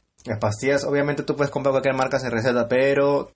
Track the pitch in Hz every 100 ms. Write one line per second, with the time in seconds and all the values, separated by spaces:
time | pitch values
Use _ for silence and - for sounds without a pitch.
0 | _ _ 127 107 107 104 135 139 139 143
1 | 143 143 151 139 139 139 135 135 135 131
2 | 127 135 127 113 127 123 120 127 139 139
3 | 143 143 139